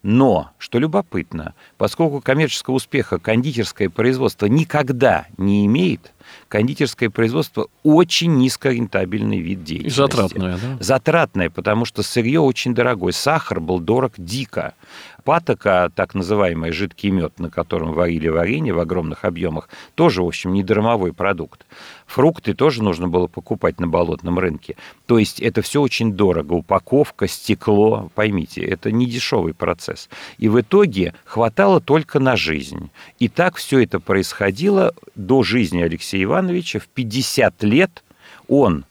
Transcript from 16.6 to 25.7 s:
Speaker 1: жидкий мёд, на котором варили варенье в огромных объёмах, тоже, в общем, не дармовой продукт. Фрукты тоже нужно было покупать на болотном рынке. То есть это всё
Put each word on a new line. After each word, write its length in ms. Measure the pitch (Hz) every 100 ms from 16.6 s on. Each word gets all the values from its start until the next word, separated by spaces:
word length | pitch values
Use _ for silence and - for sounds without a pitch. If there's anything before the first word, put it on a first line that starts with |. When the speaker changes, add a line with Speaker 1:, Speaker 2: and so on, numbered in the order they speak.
| 82
Speaker 1:
жидкий 380 | 82 98 - 101
мёд, 280 | 95 80 -
на 120 | 85
котором 420 | 87 85 87 80
варили 360 | 80 87 85 80
варенье 440 | 82 87 139 147
в 80 | 85
огромных 440 | 82 90 80 76
объёмах, 440 | 101 82 85 78 - - -
тоже, 280 | - 165 92
в 40 | 87
общем, 260 | - 90
не 100 | 95
дармовой 500 | 95 104 110 117 90
продукт. 540 | 82 95 87 78 - _ - - - _
Фрукты 480 | - 147 165 -
тоже 280 | - 147 120
нужно 240 | 104 82 90
было 200 | 90 87
покупать 540 | - - - 90 -
на 60 | 80
болотном 520 | 87 85 78 90 87
рынке. 380 | 92 76 - - - - -
То 120 | 120
есть 220 | 104 -
это 220 | 117 -
всё 200 | -